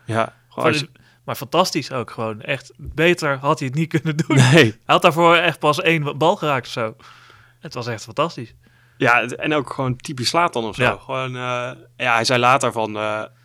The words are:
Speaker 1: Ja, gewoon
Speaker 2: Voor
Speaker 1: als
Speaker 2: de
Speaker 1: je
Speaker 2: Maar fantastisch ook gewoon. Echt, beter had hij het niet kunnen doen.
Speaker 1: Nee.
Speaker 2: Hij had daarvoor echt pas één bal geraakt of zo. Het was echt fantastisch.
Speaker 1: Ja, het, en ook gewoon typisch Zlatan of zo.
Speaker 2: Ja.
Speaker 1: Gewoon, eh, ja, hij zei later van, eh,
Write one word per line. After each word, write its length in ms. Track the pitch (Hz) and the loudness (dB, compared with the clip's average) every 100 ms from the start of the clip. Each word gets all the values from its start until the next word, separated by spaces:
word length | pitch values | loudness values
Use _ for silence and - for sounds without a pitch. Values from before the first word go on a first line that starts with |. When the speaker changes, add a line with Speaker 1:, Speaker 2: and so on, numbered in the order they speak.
| - | -6
Speaker 1:
Ja, 180 | 110 | -4
gewoon 100 | - - _ | -4 -8 _
Speaker 2:
Voor 140 | - | -2
Speaker 1:
als 160 | 135 151 | 0 0
Speaker 2:
de 100 | 139 | -4
Speaker 1:
je 60 | _ _ _ - | _ _ _ -10
Speaker 2:
Maar 80 | 120 | -10
fantastisch 560 | 131 165 185 165 127 | -2 0 2 0 -6
ook 200 | 131 107 | -8 -8
gewoon. 300 | - 113 107 | -6 -8 -8
Echt, 300 | - 135 - - | -8 -8 -8 -18
beter 600 | 143 123 170 170 151 135 | -12 0 2 2 0 -2
had 220 | 143 151 | 0 0
hij 80 | 135 | -2
het 100 | 135 | -4
niet 120 | 165 | -2
kunnen 280 | 160 160 151 | -2 -2 -4
doen. 180 | - 143 | 0 4
Speaker 1:
Nee. 260 | 123 160 | 6 6
Speaker 2:
Hij 140 | 117 - - | 6 2 0
had 160 | 160 | 2
daarvoor 340 | 180 156 170 170 | 2 4 4 4
echt 240 | 175 - | 2 0
pas 220 | 156 147 | 0 0
één 360 | 165 165 143 139 | 0 0 -2 0
bal 180 | 156 202 | 0 2
geraakt 300 | 156 135 - | 0 -2 -4
of 60 | |
zo. 240 | - 110 - - - - - _ _ | -6 -6 -8 -20 -20 -20 -20 _ _
Het 140 | - | -14
was 140 | 127 120 | -10 -8
echt 160 | 110 | -8
fantastisch. 500 | - 110 165 - 117 - _ _ _ _ | -8 -4 -4 -4 -14 -16 _ _ _ _
Speaker 1:
Ja, 240 | 127 120 | 2 2
het, 140 | 120 - | 2 -4
en 180 | 151 | -2
ook 200 | 151 - | -2 -2
gewoon 220 | - 131 127 | -4 -4 -4
typisch 340 | - 131 113 | -8 -6 -2
Zlatan 340 | 165 170 127 | 0 0 0
of 120 | 110 98 | -4 0
zo. 80 | |
Speaker 2:
Ja. 140 | 123 98 | 0 0
Speaker 1:
Gewoon, 340 | - 131 131 127 | -6 -8 -6 -6
eh, 360 | 123 123 123 - - - | -6 -6 -6 -12 -20 -4
ja, 160 | 127 | 0
hij 120 | 117 117 | 2 4
zei 140 | 123 | 4
later 320 | 123 139 127 | 6 4 2
van, 240 | 110 107 107 | 0 -4 -4
eh, 260 | 107 107 - _ | -4 -4 -8 _